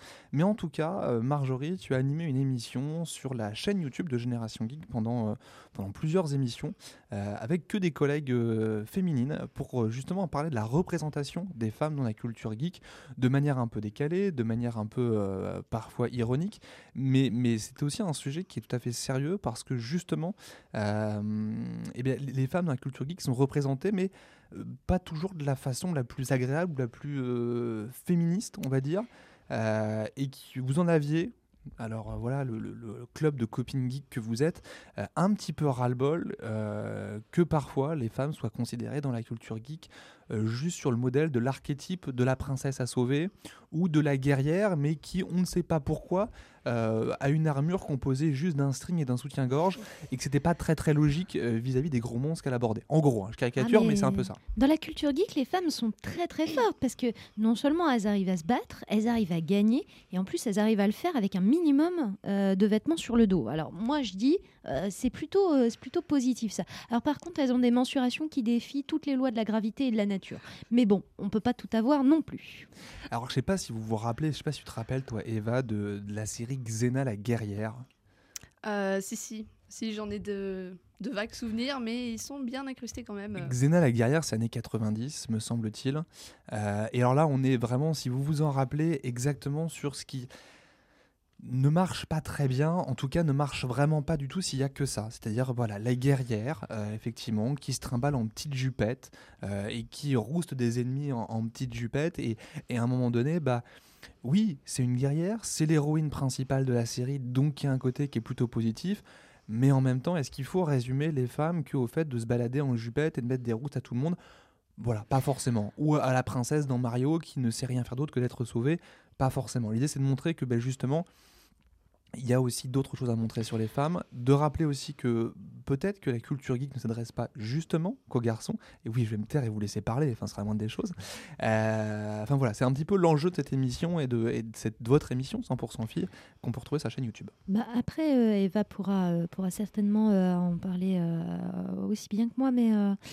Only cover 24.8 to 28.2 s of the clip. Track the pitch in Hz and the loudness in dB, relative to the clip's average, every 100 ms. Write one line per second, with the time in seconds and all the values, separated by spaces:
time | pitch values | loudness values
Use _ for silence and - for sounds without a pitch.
24.8 | - 180 - 156 190 175 143 131 139 120 | 0 0 0 -6 -6 -4 -4 -2 -4 -4
25.8 | 180 151 120 - 127 131 127 147 180 139 | -2 -2 -4 -6 0 0 2 0 -2 -2
26.8 | 120 - 143 143 123 120 120 120 120 110 | -4 -6 -6 -4 -2 0 0 -2 -2 -4
27.8 | 107 - - 175 | -6 -8 0 2